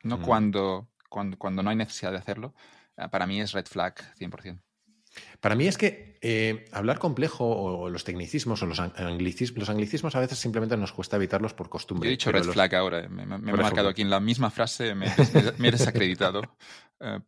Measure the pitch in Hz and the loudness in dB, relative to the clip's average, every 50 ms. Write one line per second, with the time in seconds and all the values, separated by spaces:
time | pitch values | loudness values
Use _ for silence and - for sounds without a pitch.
0 | - 113 123 101 87 123 117 110 107 104 98 101 98 95 92 95 113 - _ _ | -6 -6 -6 -2 2 4 4 6 6 4 4 2 2 0 0 -4 -6 -12 _ _
1 | _ _ - 104 101 98 95 - - 98 92 95 95 104 110 110 110 - - - | _ _ -8 -6 -6 -6 -6 -6 -6 -4 -2 0 0 0 0 0 -2 -4 -6 -6
2 | - 92 95 92 - - 98 107 113 139 - _ - - - - _ _ _ - | -6 -4 -4 -4 -6 -6 -8 -6 -8 -12 -14 _ -20 -20 -20 -20 _ _ _ -12
3 | - - - 95 90 95 98 101 107 104 - 98 90 - - 95 90 92 - - | -8 -4 -4 -2 -2 -2 -2 -2 -2 -4 -4 -6 -6 -4 -2 -2 -2 -2 -4 -8
4 | - - - - 95 87 - - - 92 90 92 - _ _ _ _ _ _ _ | -18 -20 -16 -14 -12 -12 -12 -12 -14 -14 -16 -16 -18 _ _ _ _ _ _ _
5 | _ _ - - - - - - - 104 107 120 151 196 - - 208 202 - - | _ _ -20 -20 -20 -20 -6 -2 0 2 4 4 4 2 2 2 2 0 0 -2
6 | - - - _ - 117 113 110 110 110 110 110 - - - 101 101 117 143 - | -10 -20 -12 _ -2 0 2 2 2 2 0 -2 -6 -8 -4 0 0 0 2 2
7 | - 170 131 117 156 156 - - 123 117 113 98 98 92 92 87 90 90 87 85 | 0 0 0 0 0 -2 0 0 0 2 2 0 0 -2 -4 -4 -4 -4 -6 -6
8 | - - 87 90 85 - - 147 - 117 110 101 98 87 82 85 87 85 - - | -6 -6 -6 -6 -4 -4 -4 -2 -2 -2 -2 -2 -2 -2 -2 -2 -4 -4 -4 -4
9 | 92 87 85 87 90 90 90 - 127 120 - 117 101 104 104 107 107 104 - 151 | -4 -4 -2 -2 -2 -2 -2 -2 -4 -4 -4 -4 -2 -2 0 0 0 -2 -2 -4
10 | - 156 123 127 127 123 123 - - 123 107 113 113 110 120 107 98 90 - - | -2 -2 0 0 0 0 -2 -4 -4 -2 -2 -2 0 0 0 -2 -2 -2 -4 -8
11 | 90 - - 101 95 90 - 95 110 110 - - 87 - - 82 - - 98 87 | -4 -2 0 0 2 2 0 0 0 -2 -6 -8 -10 -10 -10 -10 -8 -6 -4 -2
12 | 82 120 131 123 - 123 104 95 87 90 90 101 95 90 92 92 95 92 85 85 | 0 0 0 0 2 2 2 4 2 4 4 4 4 4 4 2 2 0 -2 -4
13 | 87 95 92 92 95 98 98 101 107 107 - - 110 104 101 92 101 98 92 107 | -6 -8 -10 -10 -10 -8 -8 -6 -4 0 2 2 2 2 2 2 2 2 0 0
14 | 104 98 98 98 101 113 117 123 127 110 - - 117 113 - - 123 113 101 98 | 0 2 2 2 2 2 2 2 0 0 0 0 -2 -2 -2 -4 -4 -4 -2 -2
15 | 95 92 - - 139 - - 156 104 110 - - 123 120 117 120 135 - 107 117 | -2 2 6 6 6 8 6 6 6 4 2 2 4 4 6 6 4 2 4 2
16 | 98 90 92 - 98 92 95 101 113 - _ _ - - - - - _ _ - | 2 2 2 2 0 0 0 -2 -6 -8 _ _ -20 -20 -20 -20 -20 _ _ -12
17 | - 113 104 98 - | -10 -8 -8 -8 -10